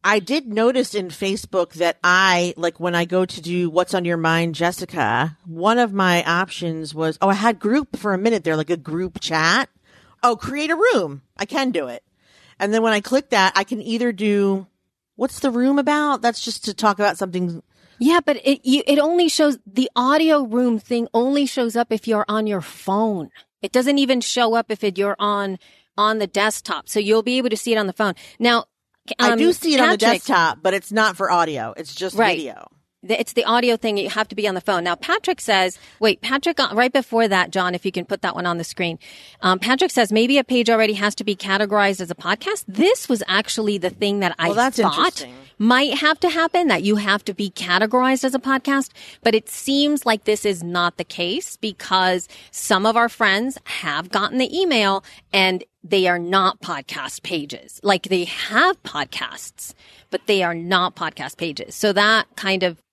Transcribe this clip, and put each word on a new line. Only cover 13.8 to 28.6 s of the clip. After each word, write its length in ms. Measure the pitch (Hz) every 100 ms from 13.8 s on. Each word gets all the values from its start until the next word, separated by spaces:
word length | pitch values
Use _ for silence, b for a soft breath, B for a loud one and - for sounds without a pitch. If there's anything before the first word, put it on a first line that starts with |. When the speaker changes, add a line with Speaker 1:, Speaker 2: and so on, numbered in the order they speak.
Speaker 1:
either 300 | 208 226 240
do, 560 | 190 214 202 196 196 185 _ _ _ _ -
what's 240 | 262 -
the 120 | 277
room 280 | 240 262 285
about? 420 | 277 294 294 262
That's 220 | 240 226
just 220 | 233 - -
to 80 |
talk 260 | 196 220 196
about 180 | 202 165
something. 460 | 190 180 180 165 _ b b b
Speaker 2:
Yeah, 200 | 247 339 311
but 120 | 277 269
it, 200 | 277 262
you, 180 | 285 -
it 140 | 285
only 300 | 294 349 339
shows, 280 | - 302 254 -
the 240 | 202 254 -
audio 480 | 254 302 320 294
room 340 | 247 233 247 220
thing 280 | - 240 233
only 320 | 226 254 285 277
shows 320 | - 233 226
up 120 | 240
if 140 | 220 -
you're 180 | 214 208
on 200 | 214 220
your 120 | 196
phone. 680 | 143 - - 202 226 196 147 B B _
It 100 | 196
doesn't 260 | 254 254 277
even 240 | 269 254
show 340 | - - 233 226
up 160 | 226
if 120 | 214
it, 140 | 208 180
you're 180 | 202 -
on, 380 | 208 202 196 190 b b b -
on 220 | 208 220
the 80 | 196
desktop. 600 | 196 214 - - 156 -
So 100 | 214
you'll 240 | 208 220
be 140 | 220 254
able 120 | 247
to 80 | 214
see 160 | -
it 40 | 220
on 100 | 196
the 60 |
phone. 220 | - 208 - B B
Now, 260 | 233 233